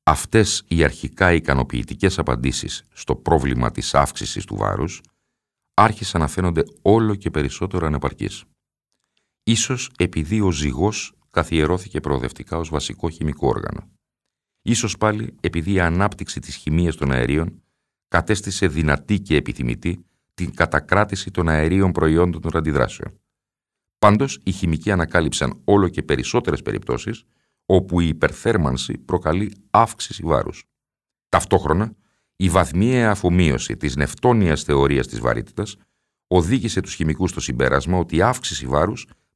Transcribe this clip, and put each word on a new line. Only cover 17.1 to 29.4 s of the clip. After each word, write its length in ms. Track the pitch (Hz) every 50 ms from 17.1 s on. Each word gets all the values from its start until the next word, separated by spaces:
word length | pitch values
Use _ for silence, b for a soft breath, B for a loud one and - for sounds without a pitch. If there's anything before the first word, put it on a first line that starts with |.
αερίων 520 | 65 62 60 62 69 78 82 92 - - _ _ _ _ _ _ _ _ _
κατέστησε 600 | _ - 87 85 - 107 98 - 98 90 - 101
δυνατή 520 | 87 71 78 78 76 71 73 - - 104 95
και 160 | - - 76
επιθυμητή 720 | 71 - - - - 65 58 58 - - 85 90 - - _ _ _ _ _ _
την 220 | - 90 - -
κατακράτηση 760 | - 85 - - 73 - - - 98 107 104 101 92 - -
των 180 | - 92 85 80
αερίων 420 | 78 78 78 80 92 98 98 92
προϊόντων 500 | 85 90 92 80 78 82 90 90 85 85
των 160 | 85 82 78
αντιδράσεων. 640 | 82 80 80 73 69 60 - - - - - - _ _ _ _ _ _ _ _ _ _ _ _ _ _ _ _
Πάντως, 420 | - - 104 101 107 139 135 - - -
οι 80 | 95
χημικοί 400 | 92 - - 85 80 76 - 107
ανακάλυψαν 680 | 101 90 78 - - 90 80 69 - - 71 62 50 - -
όλο 260 | - 101 101 95 87
και 140 | - - -
περισσότερες 580 | - 73 62 - - - 120 - - 76 -
περιπτώσεις 640 | - - 52 - - - 62 60 - - 113 - _ _ _ _ _ _ _ _ _
όπου 340 | - 98 92 90 - 87 87
η 80 | 87
υπερθέρμανση 880 | 82 78 80 - 69 - - - 113 110 104 78 67 64 64 - - -
προκαλεί 580 | - - - - 80 - 78 80 92